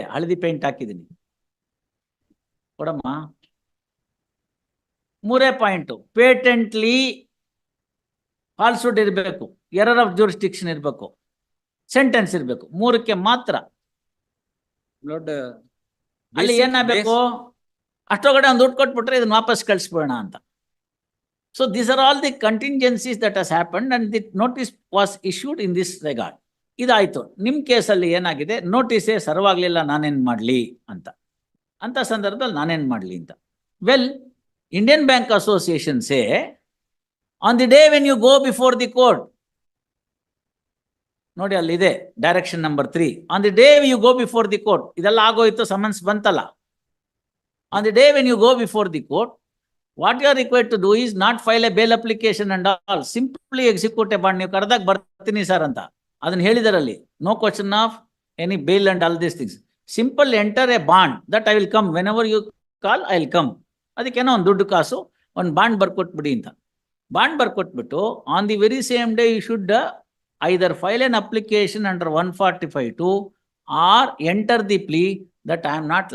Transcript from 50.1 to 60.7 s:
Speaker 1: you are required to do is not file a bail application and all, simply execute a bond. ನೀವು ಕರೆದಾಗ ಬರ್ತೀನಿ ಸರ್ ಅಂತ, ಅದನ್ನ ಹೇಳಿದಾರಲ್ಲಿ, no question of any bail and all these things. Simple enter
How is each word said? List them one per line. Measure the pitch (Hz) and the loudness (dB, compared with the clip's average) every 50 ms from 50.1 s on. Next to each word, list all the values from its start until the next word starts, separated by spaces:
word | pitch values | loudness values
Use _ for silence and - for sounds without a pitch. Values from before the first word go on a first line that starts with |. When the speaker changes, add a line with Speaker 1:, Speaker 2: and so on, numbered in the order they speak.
| 247 254 | 0 2
Speaker 1:
you | 285 285 | 2 2
are | 277 262 247 | 2 2 0
required | - 247 247 233 233 233 | 2 2 2 2 2 0
to | 196 180 | 0 2
do | 196 214 233 254 | 2 2 2 2
is | 233 208 185 190 | -2 -2 0 0
not | 226 240 226 - | 0 0 0 0
file | 226 226 233 226 226 | 0 2 2 2 2
a | 180 | 2
bail | 202 226 226 233 226 | 2 2 4 2 0
application | 233 226 220 220 233 220 208 208 208 196 190 | 0 -4 -6 -2 -2 -2 -2 -2 -4 -4 -4
and | 185 180 196 | 0 0 0
all, | 190 180 _ - 196 156 131 - - | 0 0 _ -6 -6 -6 -6 -6 -4
simply | 233 262 262 269 - _ - 262 254 254 233 208 | -4 -4 -4 -6 -12 _ -8 -4 0 2 2 2
execute | 175 190 220 220 226 220 196 208 | 2 -2 -4 -2 -2 -2 0 -2
a | 190 180 | 0 0
bond. | 190 185 185 | 0 0 0
ನೀವು | 190 185 196 | -4 -4 -2
ಕರೆದಾಗ | 190 208 208 247 226 185 185 | -2 0 0 0 0 2 0
ಬರ್ತೀನಿ | 190 - - _ _ _ - 220 208 208 185 156 | -2 -2 -2 _ _ _ -8 -4 -4 -4 0 0
ಸರ್ | 185 170 156 143 | 0 0 0 -2
ಅಂತ, | 120 - 87 - _ _ _ _ _ - - | -6 -8 -12 -16 _ _ _ _ _ -8 -6
ಅದನ್ನ | 165 185 180 175 202 | -4 -2 0 2 2
ಹೇಳಿದಾರಲ್ಲಿ, | 233 240 220 220 190 170 143 120 101 - _ _ _ - 143 | 2 4 2 2 2 2 0 -2 -6 -10 _ _ _ -8 -4
no | 190 226 - 226 | -4 -2 0 -2
question | 208 208 - 196 196 202 214 | -2 -2 -2 -6 -4 -2 -2
of | 226 226 - - _ _ _ _ _ _ _ - 165 | -2 -2 -4 -10 _ _ _ _ _ _ _ -8 -6
any | 180 196 175 139 156 | -6 -4 -4 -2 0
bail | 185 202 196 190 | 2 2 2 2
and | 185 180 170 | 2 2 0
all | 170 170 160 170 | 0 0 -2 -4
these | 160 - - | -6 -6 -6
things. | 127 95 - - _ _ _ _ _ - - | -10 -12 -12 -16 _ _ _ _ _ -10 -4
Simple | 214 233 269 254 294 294 269 233 214 208 | -2 -2 -2 2 2 2 4 4 0 0
enter | 214 214 254 254 247 | 0 0 0 2 2